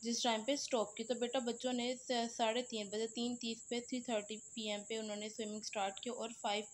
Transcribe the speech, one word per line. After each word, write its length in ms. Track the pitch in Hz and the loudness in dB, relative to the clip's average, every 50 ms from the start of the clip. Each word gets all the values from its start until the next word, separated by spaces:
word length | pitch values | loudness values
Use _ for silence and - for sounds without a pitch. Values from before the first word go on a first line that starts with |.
| 220 | 2
जिस 200 | 226 240 233 - | 0 0 4 4
time 200 | 247 226 220 214 | 4 4 4 4
पे 140 | 240 285 285 | 2 2 2
stop 360 | - - - 240 208 202 - - | 2 2 2 2 2 2 0 -6
की। 60 | 226 | -2
तो 120 | 226 254 | 0 0
बेटा, 240 | 220 240 240 240 269 | 0 0 2 2 0
बच्चों 340 | 247 240 226 - - 254 247 | 0 0 -2 0 0 0 2
ने 220 | 247 240 247 254 | 2 2 2 0
स-, 160 | 247 - - | -2 0 2
साढ़े 500 | 254 240 233 233 233 - 240 220 220 240 | 2 2 2 2 2 2 2 4 4 2
तीन 260 | 254 247 233 220 208 196 | 0 0 -2 -2 -2 0
बजे, 200 | 196 214 226 226 | 0 0 0 0
तीन 280 | 220 - 233 240 247 | 0 0 0 0 0
तीस 320 | 240 - 233 226 226 - - | 0 0 -2 -2 -2 -2 -2
पे, 120 | 240 240 | -2 -2
थ्री 200 | 240 - - 254 | 0 0 -2 -2
थर्टी 360 | 240 - 240 214 208 - 220 214 | 0 2 0 0 0 -2 -8 -8
पी 320 | - - - 233 220 214 | -8 -10 -6 -4 -2 -2
एम 120 | 208 208 | -2 -2
पे 160 | 208 - 226 220 | -2 -2 -2 -2
उन्होंने 320 | 220 214 208 208 208 220 | -2 -2 -2 -2 -4 -6
swimming 320 | 214 - 226 208 214 214 | -4 -4 -4 -4 -4 -4
start 380 | 214 - - 220 196 196 196 - | -6 -4 0 0 0 0 0 -2
की 100 | - 247 | -4 -4
और 240 | 233 - 220 233 240 | -4 -2 -4 -6 -6
फ़ाइव 300 | - - 226 208 208 208 - | -2 0 2 2 2 0 -2